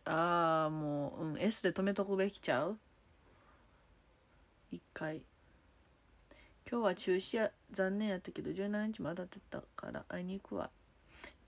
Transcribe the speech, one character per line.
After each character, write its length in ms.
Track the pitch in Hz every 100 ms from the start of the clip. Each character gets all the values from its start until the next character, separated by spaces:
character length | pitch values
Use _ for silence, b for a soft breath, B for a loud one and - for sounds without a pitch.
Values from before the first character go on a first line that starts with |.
あ 600 | - 160 170 - 330 320 156
ー、 20 |
も 460 | 156 302 143 285 -
う、 40 |
う 80 | 160
ん、 80 | 151
S 220 | 202 -
で 100 | 185
止 100 | 175
め 120 | 190
と 100 | 202
く 120 | 196 190
べ 140 | 196
き 80 | -
ち 140 | -
ゃ 140 | 127 160
う？ 120 | 214 - _ _ - - b b b - _ _ - _ _ _ _ - _ _
一 120 | 175 -
回。 300 | - 160 156 - _ _ - _ - _ _ _ - - B B - -
今 100 | 240
日 40 |
は 100 | 214
中 220 | 180 - 185
止 200 | - 226
や、 140 | 220 - -
残 260 | 202 190 202
念 100 | 214
や 80 | 185
っ 20 |
た 100 | -
け 100 | -
ど、 120 | 156
十 160 | 170 202
七 180 | 208 214
日 160 | 220
も 80 | -
当 60 | 175
た 60 |
っ 20 | 180
て 120 | 208 -
た 120 | - - -
か 140 | -
ら 140 | - -
会 140 | 180
い 20 |
に 160 | 180 196
行 80 | -
く 80 | 208
わ。 140 | - - - _ B B B -